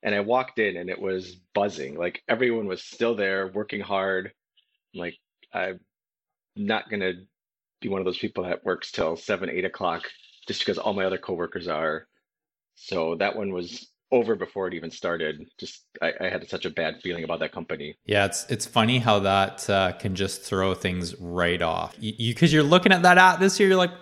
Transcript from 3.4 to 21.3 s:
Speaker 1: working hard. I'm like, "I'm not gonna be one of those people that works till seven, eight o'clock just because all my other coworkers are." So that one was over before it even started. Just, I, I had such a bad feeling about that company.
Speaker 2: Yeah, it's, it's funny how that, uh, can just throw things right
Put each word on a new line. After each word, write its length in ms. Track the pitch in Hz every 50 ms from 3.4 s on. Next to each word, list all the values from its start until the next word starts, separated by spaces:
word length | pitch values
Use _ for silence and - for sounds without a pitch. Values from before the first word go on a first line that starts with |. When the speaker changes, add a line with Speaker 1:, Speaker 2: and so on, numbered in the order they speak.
| 98
Speaker 1:
working 340 | 95 92 104 107 - - 107
hard. 520 | 98 98 101 98 95 98 95 92 95 98 - _ _ _ _ _ _ _ _ _ _ _ _
I'm 60 | 90
like, 180 | 87 87 82 - _ _ _ _ - _ -
"I'm 240 | 90 92 92 95 90 _ _ _ _ _ _ _ _ _ _ _ _ _ _ _
not 340 | - 104 101 110 107 - -
gonna 220 | 107 101 95 92 90 90 92 _ _ _ _ _ _ _ _ _ _ _
be 80 | - 117
one 120 | 98 98
of 40 | 95
those 140 | 92 90 -
people 240 | - 104 - - 90
that 220 | 90 87 - -
works 260 | 98 90 85 - -
till 240 | - - 87 80 82
seven, 340 | 82 - - 104 92 92 87
eight 160 | - 87 92
o'clock 460 | 92 - - 101 87 82 85 - - - - - - _ _ - -
just 100 | 104 -
because 180 | - - 98
all 160 | 85 - - 101
my 120 | 98 95
other 140 | 95 92 87
coworkers 500 | - - 95 85 87 85 - 92 85 87
are." 400 | 80 78 80 80 78 78 - _ _ _ _ _ _ _ _ _ _ _ _ _ _
So 400 | _ - - - 90 82 80 85 82
that 160 | 95 101 -
one 160 | - 104 101 95
was 400 | 90 87 87 - - - - _ _ _ _ -
over 240 | 127 117 107 113
before 320 | 98 92 90 - 101 95 92
it 60 | 87
even 140 | 85 80 82
started. 560 | - - - 92 85 82 82 78 78 76 78 - _ _
Just, 240 | - 87 - - _ _ _ -
I, 120 | - 82 - -
I 80 | - 92
had 200 | 92 - - -
such 160 | - 90 -
a 60 | 92
bad 300 | 76 - 82 78 76 - -
feeling 220 | 90 87 85 82
about 160 | 78 82 80
that 100 | 80 76
company. 460 | - 92 82 - - 73 73 73 73 _ _
Speaker 2:
Yeah, 220 | - 104 101 98
it's, 200 | - - - - -
it's 160 | 127 110 -
funny 360 | - - 120 110 113 123 127
how 180 | 113 117 107 101
that, 500 | 98 95 95 98 98 98 - - - -
uh, 240 | 101 98 95 92 90
can 200 | - - 107 92
just 280 | 90 98 92 - - -
throw 320 | - - 95 92 95 92
things 420 | 90 - 92 90 90 90 82 85
right 440 | - 90 85